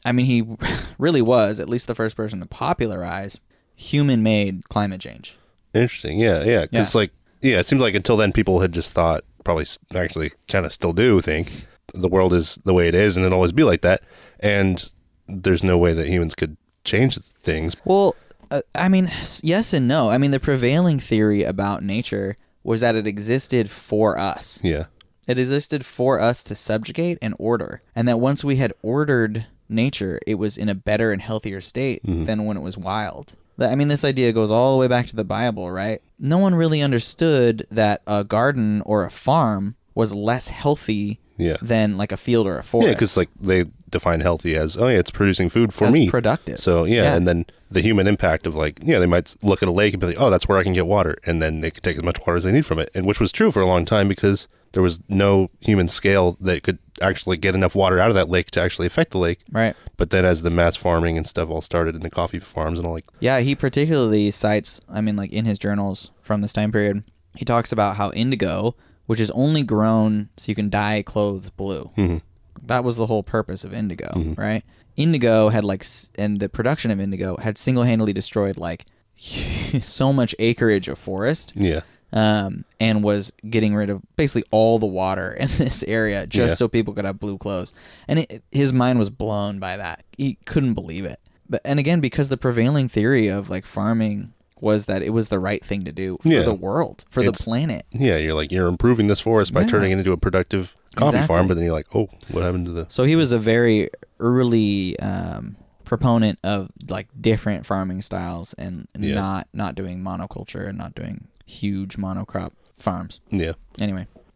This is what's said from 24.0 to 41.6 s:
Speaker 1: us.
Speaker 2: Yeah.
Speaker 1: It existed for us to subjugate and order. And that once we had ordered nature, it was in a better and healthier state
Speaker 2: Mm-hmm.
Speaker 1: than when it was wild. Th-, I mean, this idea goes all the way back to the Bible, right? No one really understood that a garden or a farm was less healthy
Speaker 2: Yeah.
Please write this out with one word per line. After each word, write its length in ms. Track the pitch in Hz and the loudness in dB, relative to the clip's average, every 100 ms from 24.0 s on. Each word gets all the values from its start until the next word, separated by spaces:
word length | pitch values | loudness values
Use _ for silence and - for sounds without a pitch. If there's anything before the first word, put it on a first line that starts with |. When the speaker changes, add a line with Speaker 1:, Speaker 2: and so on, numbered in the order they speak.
| 107 69 | 2 2
Speaker 1:
us. 420 | 98 - - - | -2 -4 -10 -4
Speaker 2:
Yeah. 220 | 92 76 78 _ _ _ - | -2 -2 -4 _ _ _ -4
Speaker 1:
It 100 | 127 | -2
existed 460 | 127 139 - 147 127 | 0 -2 -2 -6 -6
for 340 | - 127 123 | -2 0 2
us 240 | 110 123 - | 2 0 -4
to 100 | 104 | -8
subjugate 600 | - 110 - - 170 170 | -4 -4 -4 -4 -4 -4
and 140 | 110 - | -6 -4
order. 440 | 110 117 - - _ 117 | -2 -2 -4 -12 _ -2
And 120 | 120 | 0
that 120 | 117 | 2
once 240 | 131 143 | 2 0
we 120 | 143 135 | 0 0
had 160 | 120 - | 0 -4
ordered 640 | 107 135 151 127 110 107 110 _ - | -4 -2 2 2 0 -2 -8 _ -4
nature, 500 | 107 127 - 95 67 - | 0 0 -2 -6 -4 -4
it 100 | 104 | -2
was 220 | 104 - | -2 -4
in 120 | 104 | -4
a 60 | 95 | -4
better 360 | - 107 113 | -2 0 0
and 100 | 101 | -2
healthier 400 | - 110 110 95 | -4 -6 -6 -10
state 420 | - - 135 120 107 | -8 -6 -4 -4 -4
Speaker 2:
Mm-hmm. 200 | 85 85 | -2 -2
Speaker 1:
than 200 | 107 107 | -2 -4
when 120 | 101 | -6
it 40 | |
was 140 | 78 92 | -8 -8
wild. 580 | 92 107 104 - - - _ - | -6 -4 -6 -10 -16 -20 _ -2
Th-, 100 | 120 | 0
I 40 | 131 | 2
mean, 120 | 143 | 2
this 160 | 147 | 2
idea 300 | 143 131 120 | 2 2 2
goes 160 | 113 107 | 2 2
all 220 | 110 131 | 4 4
the 60 | 135 | 4
way 80 | 127 | 4
back 180 | 123 120 | 2 -2
to 80 | 107 | -6
the 80 | |
Bible, 460 | 95 104 120 107 90 | -4 -2 -2 -4 -6
right? 300 | 92 104 110 _ - | -6 -4 -6 _ -6
No 180 | 139 170 | 0 2
one 160 | 196 170 | 4 4
really 260 | 165 156 | 2 2
understood 840 | 143 120 - - 165 143 120 110 - | 2 0 -2 0 2 4 4 2 -2
that 320 | 110 107 104 - | 0 2 0 -2
a 160 | 104 | -2
garden 580 | 101 107 131 135 107 104 - | 0 0 2 2 0 0 0
or 200 | 104 87 | 0 -2
a 60 | |
farm 640 | - - 156 123 101 98 - _ - | -4 0 2 2 0 -4 -8 _ -2
was 180 | 110 | -2
less 340 | 101 107 123 - | 0 -2 -2 -4
healthy 720 | - 147 147 - 107 104 107 _ - | -4 0 0 -2 -4 -4 -8 _ -4
Speaker 2:
Yeah. 200 | 87 78 | -2 -2